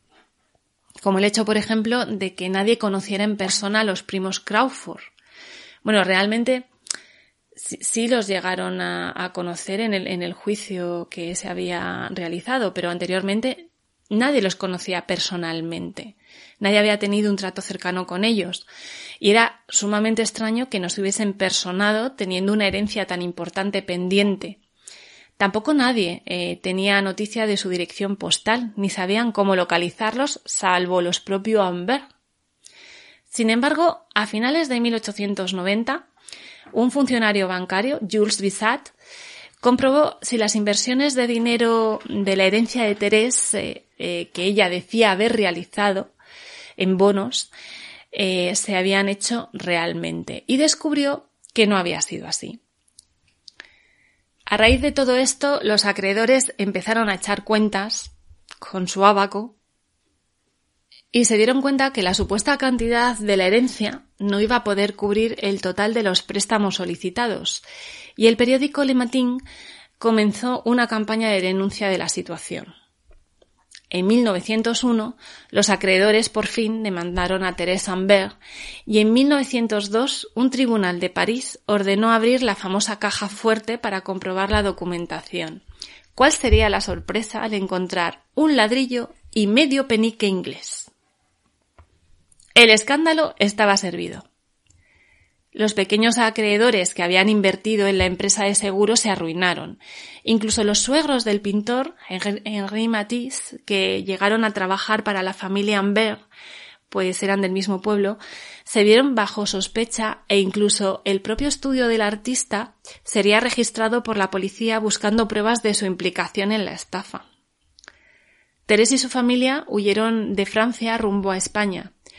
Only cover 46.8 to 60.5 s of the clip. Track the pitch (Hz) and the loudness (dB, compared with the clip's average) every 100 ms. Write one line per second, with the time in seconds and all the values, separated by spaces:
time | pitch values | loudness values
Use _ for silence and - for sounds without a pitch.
46.8 | 185 185 202 196 214 - - - - - | 0 4 4 4 0 -6 -8 -14 -20 -18
47.8 | - - - - 190 185 180 208 - 190 | -20 -20 -14 -4 -2 0 0 -2 -2 0
48.8 | 185 196 196 202 - 233 - - 180 170 | 2 2 0 -2 -4 -4 -6 -10 -4 -2
49.8 | 170 170 165 165 170 - - 262 302 302 | -2 -4 -6 -8 -8 -10 -2 2 2 2
50.8 | 320 285 277 - _ _ _ - 208 196 | -2 0 0 -4 _ _ _ 2 4 4
51.8 | 175 160 - 180 170 - - 233 _ _ | 0 -4 -6 -8 -8 -10 -10 -16 _ _
52.8 | _ _ _ _ _ _ - - - _ | _ _ _ _ _ _ -20 -20 -20 _
53.8 | _ _ _ _ _ _ - 208 220 254 | _ _ _ _ _ _ -4 2 4 4
54.8 | 285 285 262 247 262 - 285 285 214 208 | 2 0 2 2 2 0 0 0 0 0
55.8 | 208 196 196 196 226 262 254 - 202 185 | 0 0 0 0 4 2 2 -2 -4 -2
56.8 | 180 226 220 190 - 202 202 214 214 202 | -2 0 0 -2 -2 -4 0 2 2 0
57.8 | 208 - - - - - - - - 190 | -4 -8 -10 -18 -20 -20 -20 -20 -10 -6
58.8 | 180 190 196 202 196 196 233 _ _ _ | -4 4 4 6 2 -2 -8 _ _ _
59.8 | _ _ _ _ _ _ _ | _ _ _ _ _ _ _